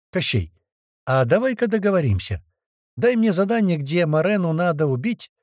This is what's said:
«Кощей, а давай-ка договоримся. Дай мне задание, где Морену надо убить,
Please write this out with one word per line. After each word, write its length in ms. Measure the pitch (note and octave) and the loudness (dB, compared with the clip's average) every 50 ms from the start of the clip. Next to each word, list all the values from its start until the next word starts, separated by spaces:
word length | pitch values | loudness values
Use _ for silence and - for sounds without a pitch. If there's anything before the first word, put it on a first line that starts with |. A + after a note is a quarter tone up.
| _ _ | _ _
«Кощей, 420 | - F#3 - - C#3+ G#2+ E2 D#2 _ _ _ _ _ _ _ _ _ _ - | -6 -4 -2 0 -2 -2 -4 -4 _ _ _ _ _ _ _ _ _ _ -4
а 200 | C3 C3 C3 B2+ | 0 0 2 2
давай-ка 420 | A#2 E3 G#3+ B3+ C4 A#3+ - A#3+ | 2 2 2 2 0 -2 -2 -2
договоримся. 760 | G#3 A3 G#3+ F#3 G3+ G3 F3+ D3 A#2 G2 F2+ - - G2 E2 _ _ _ _ _ _ _ _ _ _ - | -2 -2 0 0 2 0 2 2 0 0 0 -2 -6 -8 -10 _ _ _ _ _ _ _ _ _ _ -6
Дай 200 | A#2+ A3+ A#3+ B3 | 0 0 0 2
мне 160 | A3+ A3+ A3 F3 | 2 2 2 2
задание, 440 | F3+ G3 G3 A#3 A3+ G#3 F3+ E3+ | 0 0 0 2 0 2 0 0
где 280 | D3+ C#3 C3+ E3 F3 E3+ | -2 -2 -2 0 0 0
Морену 480 | D3+ D3+ D#3 D#3 G3 G#3+ G3 F3 E3 D#3+ | 2 2 0 2 2 0 0 0 -2 0
надо 340 | D#3+ F3+ F3 D#3+ C#3+ D#3 | 0 0 -2 0 0 0
убить, 440 | C#3+ C3 B2 C#3+ A#3+ A3+ - - - _ _ | 0 0 -2 -2 -4 -4 -6 -10 -16 _ _